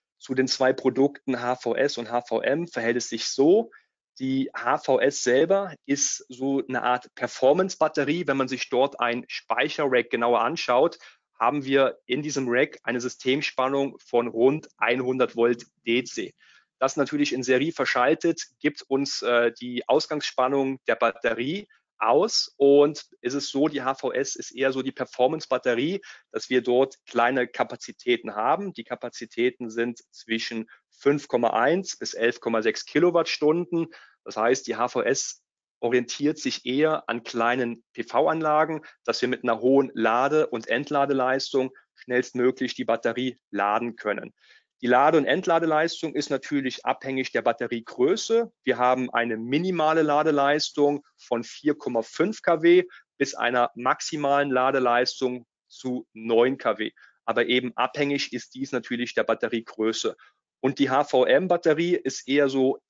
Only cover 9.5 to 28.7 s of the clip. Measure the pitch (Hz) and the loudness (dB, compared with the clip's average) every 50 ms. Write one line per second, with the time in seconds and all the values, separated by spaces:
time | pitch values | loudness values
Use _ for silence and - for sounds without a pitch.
9.5 | 110 117 139 156 151 - 151 139 127 123 120 - - 117 117 117 120 113 113 120 | -2 -2 -2 -2 -2 -2 -2 2 2 2 0 0 -2 0 2 2 2 2 2 0
10.5 | 160 170 - - 123 123 143 170 170 - - - - _ _ _ _ - 113 120 | -2 -4 -2 0 2 4 4 2 0 -2 -20 -20 -20 _ _ _ _ -2 0 0
11.5 | 139 147 139 135 135 135 131 127 - - _ - 123 139 147 151 139 143 135 123 | 0 0 -2 0 2 4 4 2 0 -4 _ -6 -4 -4 -4 -4 -4 -4 -2 0
12.5 | 120 123 147 - - - - - 120 123 117 127 - - - 127 131 147 147 - | 0 0 0 0 -2 -8 -6 -6 -4 -4 -4 -6 -8 -6 -2 -2 0 0 -2 -4
13.5 | - - 127 131 139 139 139 135 - - _ - - 120 120 120 110 113 117 131 | -2 -2 -2 0 0 -2 -2 -2 -6 -10 _ -2 0 0 0 0 2 4 4 4
14.5 | 143 156 - - _ - - 113 120 127 127 123 131 131 127 117 - 117 117 117 | 4 2 -4 -10 _ -4 0 0 0 0 0 -2 0 0 0 0 2 2 2 2
15.5 | 120 117 - - _ _ - 113 117 123 131 123 - - 101 85 - _ _ _ | 2 0 -4 -14 _ _ -4 -2 -2 -2 -2 -4 -8 -10 -10 -10 -12 _ _ _
16.5 | _ _ _ _ _ - 131 135 - 156 139 - 151 147 147 143 - 131 123 123 | _ _ _ _ _ -4 -4 -2 0 0 -2 -2 0 -2 -2 0 -2 -2 0 2
17.5 | 131 123 139 165 165 - 135 - - 131 123 131 160 165 - 170 160 - - - | 2 2 2 0 -2 -2 -2 -2 0 2 2 2 2 2 0 -2 -2 -2 -6 -14
18.5 | _ _ - 147 147 - - - 135 135 139 135 - - - 123 120 120 120 120 | _ _ -4 -4 -4 -4 -6 -2 -2 -2 -2 -2 -6 -4 -2 0 2 4 2 2
19.5 | 117 - 123 123 123 120 - - 123 151 156 - 156 151 - - - - 127 127 | 0 -4 -8 -10 -8 -6 0 2 2 2 2 0 -4 -6 -6 -4 -2 0 0 2
20.5 | 139 139 135 135 135 131 _ - 113 - - 113 117 - - 117 110 107 120 135 | 2 2 0 0 -2 -4 _ -2 -2 2 0 0 0 0 -2 -2 -2 -2 -4 -4
21.5 | 165 202 208 - _ _ _ _ _ - 107 110 120 147 185 233 - - - - | -4 -6 -8 -12 _ _ _ _ _ -2 2 4 4 4 4 2 0 -2 -4 -4
22.5 | _ - 139 139 139 143 143 147 151 143 - _ _ _ - 123 131 143 139 - | _ 2 6 6 8 8 6 6 2 -4 -12 _ _ _ -6 -4 -4 -4 -6 -4
23.5 | - 139 143 160 147 135 123 127 135 - - 131 - 127 143 - - - 117 - | -2 0 0 0 0 -2 -4 -4 -4 -4 -4 -4 -2 -4 -4 -4 -6 -10 -12 -12
24.5 | - 117 135 135 131 131 135 135 - - 131 - - - 123 127 160 156 - - | -6 -2 -2 -2 -2 -2 -4 -6 -6 -8 -8 -8 -2 0 2 2 2 -2 -6 -4
25.5 | 131 123 - 131 120 117 123 160 190 190 - - - - _ _ - 110 - - | -4 -2 0 0 0 0 0 -2 -2 -4 -8 -12 -20 -20 _ _ -10 -10 -6 -2
26.5 | 127 127 113 120 123 123 135 135 - - _ - - 113 117 120 135 131 123 117 | 0 0 2 2 4 4 2 2 -2 -8 _ -6 -2 0 2 2 2 0 -2 -2
27.5 | - - 120 113 123 117 - - 117 - - 123 120 113 117 113 101 104 110 127 | -2 -4 -4 -4 -6 -12 -14 -16 -18 -8 -2 -2 -2 0 -2 -6 -6 -2 0 0
28.5 | 151 180 202 196 | 0 0 -2 -6